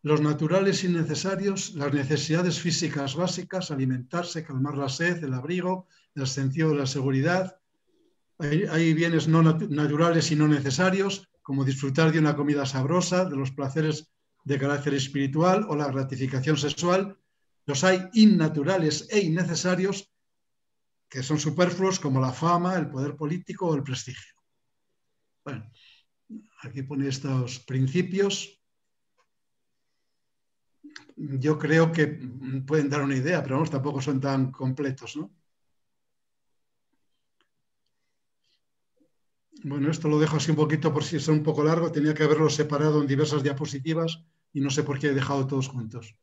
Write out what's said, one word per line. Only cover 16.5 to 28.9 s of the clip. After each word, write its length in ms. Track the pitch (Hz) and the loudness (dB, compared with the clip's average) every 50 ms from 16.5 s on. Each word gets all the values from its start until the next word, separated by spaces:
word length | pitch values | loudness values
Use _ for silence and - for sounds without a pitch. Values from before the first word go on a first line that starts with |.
| 156 | 0
sexual. 600 | 147 147 147 - - 175 175 180 190 196 196 - _ _ _ _ _ _ _ _ _ _ | 0 0 -4 -4 -2 0 2 2 2 0 -2 -10 _ _ _ _ _ _ _ _ _ _
Los 180 | - 139 135 180 | -4 -2 2 4
hay 260 | 185 185 185 185 - - | 4 4 4 0 0 6
innaturales 960 | 226 214 208 185 165 156 151 - 151 139 165 190 185 160 151 - - - - | 8 10 10 10 8 4 2 0 0 0 2 2 2 2 0 0 -2 -6 0
e 80 | 214 208 | 0 2
innecesarios, 920 | 190 160 160 180 180 160 165 156 - 180 185 180 185 202 196 - - _ _ _ _ _ _ _ _ _ _ _ _ _ _ _ _ _ _ _ _ _ | 2 2 0 0 0 -2 -2 -2 0 0 0 0 0 -2 -2 -4 -10 _ _ _ _ _ _ _ _ _ _ _ _ _ _ _ _ _ _ _ _ _
que 140 | - 131 131 | -10 -8 -4
son 160 | 135 156 151 | -2 -2 0
superfluos, 600 | - 156 131 170 180 175 175 180 190 190 190 - | 0 -2 2 2 2 2 2 0 0 0 0 -2
como 200 | - 143 131 131 | -2 0 0 2
la 120 | 131 131 | 0 0
fama, 440 | 127 - 160 170 175 175 175 180 190 | -2 -2 0 2 2 2 2 0 -2
el 140 | 175 156 139 | -2 -4 -4
poder 260 | 135 131 135 143 135 | -6 -6 -6 -6 -6
político 520 | 139 156 147 175 185 - - 185 - 190 | -6 -6 -4 -4 -6 -8 -12 -10 -6 -2
o 80 | 170 156 | -2 -2
el 80 | 139 131 | -2 -2
prestigio. 500 | 131 127 131 - 127 131 - - - _ _ _ _ _ _ _ _ _ _ _ _ _ _ _ _ _ _ _ _ _ _ _ | -6 -8 -8 -8 -12 -14 -16 -18 -20 _ _ _ _ _ _ _ _ _ _ _ _ _ _ _ _ _ _ _ _ _ _ _
Bueno, 280 | 143 135 107 104 107 - - - - - _ _ _ _ _ _ _ 220 220 - _ _ - | -12 -12 -12 -12 -16 -20 -20 -20 -20 -20 _ _ _ _ _ _ _ -18 -18 -18 _ _ -18
aquí 220 | - - 104 139 135 | -18 -14 -12 -10 -10
pone 240 | 135 147 135 139 | -6 -4 -4 -2
estos 520 | 139 131 135 - 139 131 127 123 117 - - | -2 -4 -4 -4 -2 -2 -2 -2 -4 -8 -12
principios. 1000 | - - 131 131 131 131 151 180 180 180 180 190 196 196 196 - - - _ _ _ _ _ _ _ _ | -10 -4 0 0 0 2 2 0 -2 0 0 0 0 0 0 -4 -8 -12 _ _ _ _ _ _ _ _